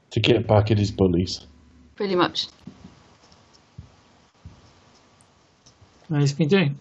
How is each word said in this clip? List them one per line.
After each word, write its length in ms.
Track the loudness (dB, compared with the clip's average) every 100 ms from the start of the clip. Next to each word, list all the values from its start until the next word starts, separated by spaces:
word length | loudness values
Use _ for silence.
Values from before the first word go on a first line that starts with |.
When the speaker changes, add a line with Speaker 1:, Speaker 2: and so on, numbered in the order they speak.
| _
Speaker 1:
to 80 | -2
get 280 | 2 2 2
back 240 | 2 2
at 60 | 0
his 140 | 0
bullies. 540 | 2 2 2 -2 -8 -16 -20 -20 -20 -18 -8
Speaker 2:
Pretty 200 | -2 0
much. 320 | 0 -4 -10 -14 -20 -20 -20 -20 -20 _ _ _ _ _ _ -20 -20 _ _ _ _ _ -20 -20 -20 _ _ _ _ _ _ _ _ _ _ _ -20 _ -6
Speaker 3:
And 100 | -2
he's 120 | 0
been 160 | 0 0
doing, 280 | 2 2 -4